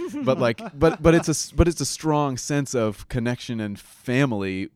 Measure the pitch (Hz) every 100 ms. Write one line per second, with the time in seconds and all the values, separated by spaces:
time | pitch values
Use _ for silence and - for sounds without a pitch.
0 | 349 262 247 131 120 117 220 143 160 165
1 | 165 170 165 151 - 147 170 165 139 -
2 | 160 147 143 123 - 147 135 123 110 98
3 | - 127 117 120 - 117 107 101 - -
4 | - 123 139 107 98 95 98